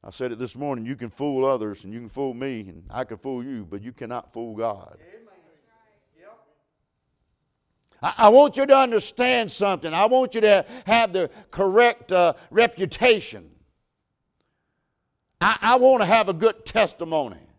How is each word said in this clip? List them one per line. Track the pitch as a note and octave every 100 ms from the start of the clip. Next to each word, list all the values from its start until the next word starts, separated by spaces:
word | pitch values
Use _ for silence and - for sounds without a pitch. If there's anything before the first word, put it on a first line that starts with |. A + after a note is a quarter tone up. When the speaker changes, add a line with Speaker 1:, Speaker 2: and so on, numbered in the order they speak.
Speaker 1:
I | -
said | - B2+
it | A2+
this | B2 A#2+
morning. | D3 C3 A2+
You | C3
can | A#2
fool | - D3 C3+ C3
others | C3 G#2+ G2 F#2
and |
you | A2
can | A#2
fool | C3 C#3
me | A#2+ C3+ A#2+
and | G2 E2 F#2
I | A#2+ B2+
can | A2
fool | - B2+
you, | B2 B2+ F#2
but | G2+
you | A2
cannot | B2 A#2+ A#2+ -
fool | A#2 A#2 G#2+
God. | A2+ G2 F2+ -
Speaker 2:
Amen. | _ A3 A3+ G3 D#3+ _ _ A3+ A3 _ _ D#3+
Yep. | F3 - _ _ _ _ _ _ _ _ _ _ _ _ _ _ _ _
Speaker 1:
I, | D#3 -
I | A3+
want | A#3+ D4 -
you | C#4
to | C4+
understand | C4 A3+ - - B3 B3 G#3+
something. | - G3+ F3+ E3
I | D#3+ G#3
want | B3+ B3+ A3+
you |
to | G#3+ G3 - B3+ F#3+
have | A3+ A3+
the | F#3 E3 - -
correct, | - G3 G3 A#3+ - -
uh, | F#3 F3 - -
reputation. | F#3 A#3 A#3 F3+ - B3 A3 - G#2+ D#2+ _ _ _ _ _ _ _ _ _ _ _ _ _ _ _ _ _ _ _
I, | F#3+ A3
I | G#3+ B3+
want | B3+ B3+
to | F#3+
have | A3+ G3+
a |
good | E3+ A3 - -
testimony. | A3 G3 - E3 D#3+ C3 G2 _